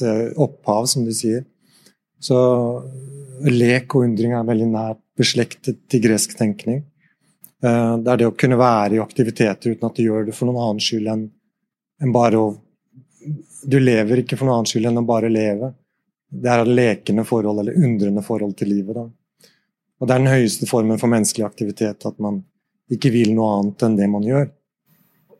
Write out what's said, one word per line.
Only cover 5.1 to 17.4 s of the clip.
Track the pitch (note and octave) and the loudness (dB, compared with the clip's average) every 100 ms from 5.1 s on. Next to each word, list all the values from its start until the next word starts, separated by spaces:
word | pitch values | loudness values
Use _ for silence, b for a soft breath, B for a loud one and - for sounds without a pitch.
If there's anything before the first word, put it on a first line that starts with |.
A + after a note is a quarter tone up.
| - | -2
beslektet | A#2+ A#2+ A2+ - C3 G#2+ - | -2 0 -4 -6 -8 -8 -2
til | B2 | 0
gresk | A2 G#2+ - - | 2 2 -2 -2
tenkning. | G#2+ G2+ A2+ C3+ D3 _ b b b b b - | -4 -4 -6 -6 -8 _ b b b b b -4
Eh, | A#2+ A#2 A#2 A#2 | 0 2 0 0
det | A#2+ | 0
er | A#2+ | 2
det | A#2 | 2
å | - | 2
kunne | C3+ A#2+ | 2 4
være | B2 A2+ G#2 A2 | 4 4 2 0
i | |
aktiviteter | G#2 - A2+ A2 A2 F#2 A#2 | -2 -2 -2 0 0 0 -4
uten | A2 A2+ | -4 -6
at | - | -2
du | A2+ | -2
gjør | A2 G#2+ | 0 -4
det | - | -4
for | B2 | -4
noen | B2 A2+ | -2 -2
annen | G#2 - | -2 -4
skyld | A2+ G#2+ A2 | -4 -4 -6
enn, | G#2+ _ _ _ _ _ _ - | -8 _ _ _ _ _ _ -6
enn | C3 | 0
bare | A#2+ A#2+ A2 | 4 4 4
å, | G#2+ G#2+ _ _ _ B2+ _ _ D3 D3 - - C#3 | 0 -4 _ _ _ -20 _ _ -12 -12 -14 -12 0
du | C3+ | 2
lever | B2+ A2 G#2+ B2+ | 4 4 2 0
ikke | B2 B2+ | 0 -2
for | C3+ | 0
noen | A#2 | 0
annen | G#2+ | 0
skyld | A2+ A#2+ | -2 0
enn | A#2+ | 0
å | A#2 | 0
bare | A2+ A2+ | 0 2
leve. | A2 G#2+ G2+ C3 - _ _ _ _ - | 0 0 -2 -6 -12 _ _ _ _ -18
Det | F#2+ B2 | -6 0
er | A#2+ | 2
et | A#2 | 4
lekende | B2 A#2+ G2 - G#2 A2 | 4 2 0 -2 -2 0
forhold, | A#2 | -2